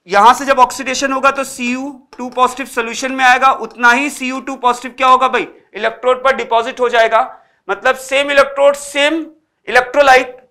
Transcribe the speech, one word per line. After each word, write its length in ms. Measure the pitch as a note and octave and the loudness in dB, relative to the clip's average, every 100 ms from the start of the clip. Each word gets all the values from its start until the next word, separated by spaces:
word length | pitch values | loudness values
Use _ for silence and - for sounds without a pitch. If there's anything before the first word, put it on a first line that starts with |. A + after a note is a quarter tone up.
| E3+ | 0
यहां 260 | G3+ A3+ | 4 6
से 100 | B3 | 4
जब 140 | C#4 B3+ | 2 2
ऑक्सीडेशन 540 | B3 - B3+ B3+ C4+ | 2 0 -6 -4 -2
होगा 180 | C4 C4+ | 0 0
तो 140 | C#4 | -2
सीयू 640 | C4 - A#3+ B3+ C#4 C4 _ - | -6 -6 -6 -6 -8 -14 _ -14
टू 100 | B3 | -8
पॉजिटिव 380 | B3 B3 B3 C4 | -2 -2 -2 -10
सॉल्यूशन 460 | B3 A#3 A#3 C4 | -8 -8 -6 -6
में 120 | C4 | 0
आएगा, 260 | B3+ B3+ C4 | 2 4 2
उतना 380 | A3 A3 - A#3+ | 0 -6 0 2
ही 200 | B3 C#4+ | 2 -2
सीयू 300 | - B3+ C4 | -6 -8 -8
टू 160 | C4 C4 | -10 -4
पॉजिटिव 340 | B3 A#3+ B3+ | -2 -4 -6
क्या 180 | B3 C4 | -2 2
होगा 200 | B3+ B3+ | 4 2
भाई? 200 | A#3+ - - _ | -2 -6 -12 _
इलेक्ट्रोड 500 | G3 A3+ - B3 B3+ | -8 -6 -2 -2 0
पर 120 | B3+ A#3 | 0 -2
डिपॉजिट 440 | A#3 A3+ A#3 B3 | 0 -2 -2 -4
हो 80 | A#3+ | 0
जाएगा। 540 | A#3 A3 A3 C4 - _ _ - | 2 2 2 -2 -8 _ _ -8
मतलब 260 | G3 B3+ | -4 -2
सेम 360 | B3+ - C4+ C#4+ | -2 -2 -2 2
इलेक्ट्रोड, 440 | C#4 C4+ C#4 C#4+ | 2 2 2 2
सेम 520 | C#4+ - C#4+ D4 D#4+ D#4 - _ _ - | 0 -4 -2 0 -2 -6 -16 _ _ -2
इलेक्ट्रोलाइट, 680 | A#3+ B3+ C#4+ C#4 B3+ B3+ - _ | 0 2 2 4 4 2 -10 _